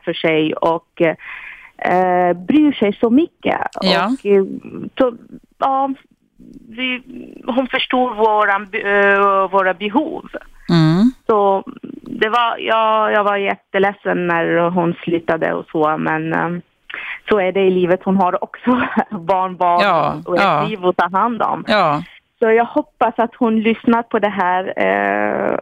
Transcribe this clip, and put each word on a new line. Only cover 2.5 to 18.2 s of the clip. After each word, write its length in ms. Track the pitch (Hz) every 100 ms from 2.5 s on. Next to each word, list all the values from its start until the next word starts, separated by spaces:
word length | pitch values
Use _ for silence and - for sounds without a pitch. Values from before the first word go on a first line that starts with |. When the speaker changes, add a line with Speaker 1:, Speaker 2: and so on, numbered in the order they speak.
| 277 302
Speaker 1:
sig 260 | 269 208 202
så 100 | 233
mycket. 500 | 240 339 _ - - - -
Speaker 2:
Ja. 240 | 190 175 190
Speaker 1:
Och, 200 | 269 202
eh, 180 | 202 196 - - 85 - -
så, 160 | 254 - - - _ -
ja, 300 | 269 269 269 262 _ _ _ _ - - -
vi, 320 | 226 254 247 254 247 - - -
hon 220 | 240 262
förstår 460 | 262 - 254 254 208
våran 520 | 220 214 208 196 202
be-, 420 | 196 196 202 202
eh, 380 | 196 202 196 190
våra 220 | 190 185
behov. 560 | 180 208 214 302 73 - - - - -
Speaker 2:
Mm. 420 | 170 156 170 233 254 -
Speaker 1:
Så 360 | 220 202 196 - - - -
det 280 | - - 220
var, 280 | 233 233 -
ja, 540 | - 220 220 220 214
jag 120 | 214
var 140 | 208 202
jätteledsen 880 | 196 202 _ 196 196 202 190 180 175
när 420 | 170 165 165 170
hon 240 | 180 170 175
slutade 500 | - - - 165 160
och 120 | 170 180
så, 260 | 170 151 156
men, 360 | 160 160 160
eh, 160 | 165 165 175 - _ - - - - -
så 100 | 214
är 120 | 185
det 100 | 185
i 80 | 190
livet. 300 | 185 175 180
Hon 140 | 196
har 260 | 196